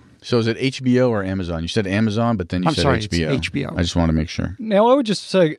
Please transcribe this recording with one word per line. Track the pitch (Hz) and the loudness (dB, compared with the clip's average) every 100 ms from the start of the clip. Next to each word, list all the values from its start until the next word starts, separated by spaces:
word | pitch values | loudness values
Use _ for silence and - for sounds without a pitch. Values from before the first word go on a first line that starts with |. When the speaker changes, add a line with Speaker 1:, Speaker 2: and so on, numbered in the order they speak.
| - _ | -12 _
Speaker 1:
So | - 120 | -2 0
is | 113 | 0
it | 110 | 0
H | 131 131 | -2 -2
B | 127 123 | 2 2
O | 127 | 2
or | 107 | 0
Amazon? | 95 98 87 82 | -2 -4 -4 -4
You | 82 | -2
said | - 95 | -2 0
Amazon, | 98 110 104 117 110 | 2 2 0 0 -2
but | 85 | -2
then | 90 | -2
you | 90 | 0
Speaker 2:
I'm | 147 | 2
Speaker 1:
said | |
Speaker 2:
sorry, | 139 117 | 2 2
it's | 107 | 0
Speaker 1:
H | |
B | 85 78 | -2 0
O. | |
Speaker 2:
H | - 82 | -2 -4
B | - - | -6 -4
O. | 82 | -2
Speaker 1:
I | |
just | 85 85 | -2 0
wanna | 82 | 2
make | 80 78 | 0 -2
sure. | - 85 95 | -4 -6 -6
Speaker 3:
Now, | 220 202 233 | -2 2 4
I | 277 | 4
would | 220 | 2
just | 180 - | -4 0
say | 190 160 | 2 2